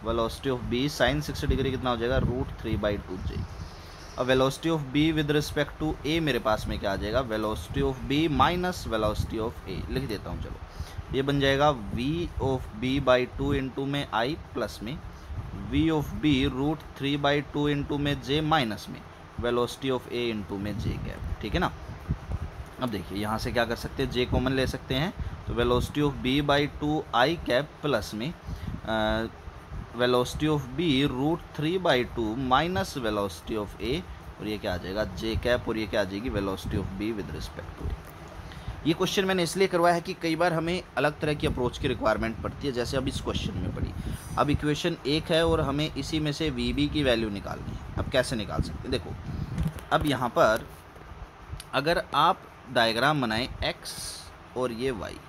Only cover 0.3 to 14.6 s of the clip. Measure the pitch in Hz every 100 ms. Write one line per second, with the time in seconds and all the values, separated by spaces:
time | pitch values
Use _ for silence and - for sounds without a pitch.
0.3 | - 139 123 110 120 143 - 127 147 147
1.3 | 135 139 135 135 131 127 117 117 131 -
2.3 | 123 131 - 117 107 107 101 90 95 -
3.3 | - - - - - - - - - 127
4.3 | 131 131 131 165 160 135 139 160 156 151
5.3 | 151 147 151 147 - 156 151 147 165 156
6.3 | 120 107 107 113 107 107 98 101 120 127
7.3 | 107 107 107 - 143 139 131 - 139 165
8.3 | 131 143 180 180 175 120 110 107 104 -
9.3 | 110 113 - - 87 - 123 135 98 80
10.3 | 87 - - - - - - - 127 135
11.3 | 143 139 139 151 131 101 113 131 170 170
12.3 | - 131 131 - 107 127 139 131 127 127
13.3 | - 139 143 131 131 139 143 139 107 123
14.3 | 165 - 143